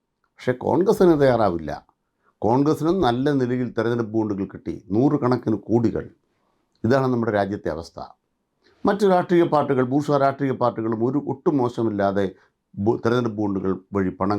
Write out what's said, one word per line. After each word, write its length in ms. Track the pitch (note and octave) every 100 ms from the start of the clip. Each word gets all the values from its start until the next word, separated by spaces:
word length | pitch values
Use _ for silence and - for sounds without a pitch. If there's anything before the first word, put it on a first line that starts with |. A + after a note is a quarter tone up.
| _ _ _ _
പക്ഷേ 180 | - B2
കോൺഗ്രസിന് 520 | G2 B2 G3 G#3 F#3 D#3
തയ്യാറാവില്ല. 500 | C#3 A#2+ G#2 E2+ D2+ C#2 - _ _ _ _ _ G2+
കോൺഗ്രസിന് 460 | B2+ C#3+ C#3 D3+ F#3+ C3+
നല്ല 260 | A#2+ C#3+ C#3+
നിലയിൽ 260 | B2 B2+ B2 F#2+
തെരഞ്ഞെടുപ്പ് 380 | A2+ A#2+ A2 A2
ബോണ്ടുകൾ 300 | G#2+ G2 F#2+
കിട്ടി, 200 | - - D#2 - G2+
നൂറുകണക്കിന് 640 | C#3+ C#3+ B2 B2 - G#2+ -
കോടികൾ. 360 | A2+ A2 E2 D#2 - _ _ _ _ _ _
ഇതാണ് 240 | A2+ C3+ C3
നമ്മുടെ 180 | A#2+ A2+ G#2
രാജ്യത്തെ 320 | G2 G2+ F2+ D#2
അവസ്ഥ. 240 | E2+ - - - _ _ _ _ _ _ G3
മറ്റു 200 | G#3 G3+
രാഷ്ട്രീയ 320 | F#3 - F3 E3
പാർട്ടികൾ, 300 | D3+ C3+ C3 B2
ബൂർഷ്വാ 260 | C#3 D3 C#3+ C#3
രാഷ്ട്രീയ 280 | C3 C#3 B2+
പാർട്ടികളും 360 | B2 A2 A2 A2+ A#2
ഒരു 140 | C#3+ D3
ഒട്ടും 240 | C3 F3+ D3
മോശമില്ലാതെ 640 | A#2+ A#2+ A2+ G2+ G2 G2 F#2+ - _ _ _
ബോ-, 240 | F#2+ G2+ B2
തെരഞ്ഞെടുപ്പ് 360 | A#2 B2 A#2+ G#2
ബോണ്ടുകൾ 320 | G#2 F#2+ F#2+ F#2 - G2+
വഴി 160 | F#2 -
പണം 180 | F#2+